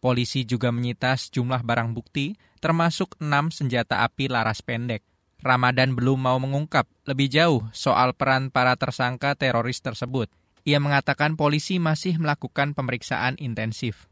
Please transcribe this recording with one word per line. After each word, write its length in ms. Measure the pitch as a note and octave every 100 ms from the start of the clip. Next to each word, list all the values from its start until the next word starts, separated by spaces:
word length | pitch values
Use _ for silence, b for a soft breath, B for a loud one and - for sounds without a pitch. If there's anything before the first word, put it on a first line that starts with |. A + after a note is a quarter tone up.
Polisi 480 | B2+ B2 A#2+ C3+ A#2
juga 240 | A#2+ B2
menyita 400 | A#2+ B2 A#2+ B2+
sejumlah 480 | C3 - - B2 B2+
barang 320 | A#2 A#2 A2+
bukti, 400 | A#2 - - C#3 G#3+ b b
termasuk 640 | D#3+ E3 E3 - F#3+ -
enam 320 | D3+ C#3+ D#3
senjata 480 | - C#3 A#2+ A#2 -
api 320 | A#2 - C3+
laras 320 | B2 A2 G#2+
pendek. 400 | - A#2 A#2+ A2 _ _ _ _
Ramadan 480 | B2+ B2+ B2 B2 C3
belum 320 | B2+ B2 C3
mau 160 | C3 C3
mengungkap 480 | C3 C#3 D3+ D3 C3 _
lebih 240 | - C3+ C#3
jauh 400 | C#3+ E3+ C3+ A2 -
soal 400 | - A#2+ B2+ -
peran 320 | C3 C3 C3
para 240 | B2+ B2+ B2+
tersangka 560 | B2+ - B2 B2+ C#3+ C#3+
teroris 480 | C3+ A#2 A#2 B2
tersebut. 480 | C3 A#2 B2 C3 A2 _ _ _
Ia 160 | - C#3+
mengatakan 560 | C#3+ C#3+ - C#3 D3 D#3
polisi 400 | D3 D3 - F#3
masih 400 | E3 D#3 F#3 E3
melakukan 560 | D#3 D3 - - C#3+
pemeriksaan 640 | D3 C3 B2 - B2+ B2 C3
intensif. 720 | C#3 G#2+ A2 A2 B2 - -